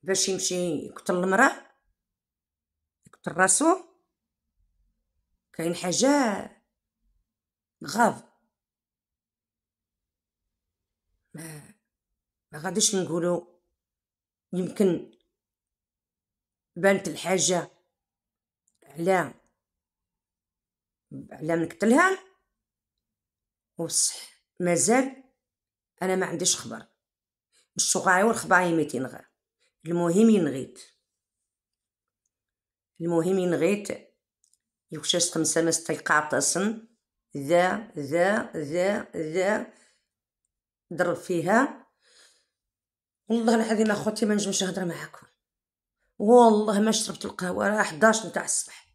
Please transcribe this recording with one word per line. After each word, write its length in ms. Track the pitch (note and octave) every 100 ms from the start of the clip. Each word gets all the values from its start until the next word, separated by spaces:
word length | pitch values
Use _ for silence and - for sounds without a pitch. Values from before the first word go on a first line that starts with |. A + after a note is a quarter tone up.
باش 260 | - F#3+ -
يمشي 580 | F#3 - F3+ F3+ D3+ -
يقتل 280 | - -
المرأة، 520 | F#3 F#3 G3 C4+ - - _ _ _ _ _ _ _ _ _ _ _ _ _ _
يقتل 260 | _ -
راسو، 520 | D#3 F#3 - D#4 F#4 - _ _ _ _ _ _ _ _ _ _ _ _ _ _ _ _
كاين 220 | - E3
حاجة 760 | E3+ F#3 E3 B3+ C#4+ B3 G3 - _ _ _ _ _ _ _ _ _ _ _ _ _
غاف. 380 | A2 G#3 A#3 - - _ _ _ _ _ _ _ _ _ _ _ _ _ _ _ _ _ _ _ _ _ _ _ _ _ _ _ _ _ _
ما، 400 | D3+ D#3+ D3+ C#3 _ _ _ _ _ _ _ _
ما 60 | D3+
غاديش 360 | F3 F#3 G#3
نقولو، 680 | G3 D#3 E3+ E3+ F3 - _ _ _ _ _ _ _ _ _ _
يمكن 680 | F3+ F3+ - G3 E3 - _ _ _ _ _ _ _ _ _ _ _ _ _ _ _ _ -
بانت 320 | F#3+ G3 F3+
الحاجة 640 | D3 E3+ F#3 D#3 F3+ D3 _ _ _ _ _ _ _ _ _ _ _
على، 520 | _ D3+ E3+ F#3 C#3+ - _ _ _ _ _ _ _ _ _ _ _ _ _ _ _ _ _ C#3 -
على 260 | - D#3 E3+
من 120 | E3
قتلها، 500 | - G#3 B3+ F4+ F#4+ - _ _ _ _ _ _ _ _ _ _ _ _ _ _ -
وبصح 640 | E3 - - - - _ _ _
مازال 640 | F3 E3+ F3+ B3 C4+ - _ _ _ _ _ _ _ _
أنا 140 | F#3 F#3
ما 100 | E3+
عنديش 300 | D#3 F#3 -
خبر. 300 | A#2 A2 G2+ _ _ _ _ _ _ _ _ -
مش 200 | - F#3
غايور 380 | F3 F3+ G#3+
خباي 380 | A3+ - F3+ F3+
ميتين 340 | E3 C#3+ B2 C3
غا. 180 | - - _ _ _ _ _ D#3+
المهم 440 | F3 E3+ F3 A3+
ينغيت. 520 | G#3+ D#3 C3+ - - - _ _ _ _ _ _ _ _ _ _ _ _ _ _ _ _ _ _ _ _ _
المهم 380 | E3+ E3+ E3 F#3+
ينغيت، 500 | F3+ D#3+ E3 G#3 - - - _ _ _ _ _ _ _ _
يوشاش 420 | D#3 - F3 E3
خمسة 300 | E3 D#3 -
ما 80 | E3
ستة 220 | D#3+ -
يقاطسن، 960 | D#3 - D3+ D3 C3 C#3 F3 G3+ A3 - _ _ _ _ C#3+
ذا، 560 | C#3 E3+ F3+ G3+ A3+ -
ذا، 540 | C#3 E3 F3+ G#3+ -
ذا، 580 | E3+ C#3+ E3 F#3 G#3+ - E3+
ذا، 560 | D#3 E3+ F#3 A3 A#3+ - _ _ _ _ _ _ _ _ _ _ _
ضرب 240 | E3 F3 A#2+
فيها. 720 | - F3+ D#3+ A3 C#4 - _ _ _ _ _ _ _ _ _ _ _ _ _ _ _
والله 260 | A3+ A3+
العظيم 360 | A#3 A3 G#3+ A3
أخوتي 360 | G3+ G#3+ G#3+ G#3+
ما 80 |
نجمش 280 | G#3 G3 F#3+
نهضر 220 | F#3 F#3
معاكم. 420 | F3+ D#3+ - - - _ _ _ _ _ _ _ _ _
والله 600 | G#3 B3 A#3 G#3 G#3+ G#3
ما 120 | A3
شربت 320 | A3 - -
القهوة، 440 | - - F3+ F#3+ G3+
راه 140 | G#3+
حداش 440 | G3+ D#3 A3 A3 F3
نتاع 180 | F#3
الصباح. 440 | E3 - - - _